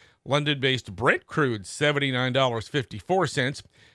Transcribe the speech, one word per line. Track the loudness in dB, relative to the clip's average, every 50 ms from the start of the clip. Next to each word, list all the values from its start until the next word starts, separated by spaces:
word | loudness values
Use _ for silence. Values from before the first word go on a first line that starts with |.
| _ _ _ _ -4
London-based | 0 0 0 2 0 0 0 2 0 0 0 -4 -8 -6
Brent | 0 2 2 2 2 -2 -4
crude, | 0 0 2 2 0 -4 -6
seventy-nine | -10 -4 0 0 2 2 2 0 0 0 0 0 0
dollars | 2 2 2 2 0 -2 -6
fifty-four | -4 -4 -4 -4 -4 -10 -12 -4 0 2 2 2 0
cents. | 0 -2 -2 -2 -4 -8 -16 _ _ _ -20 -20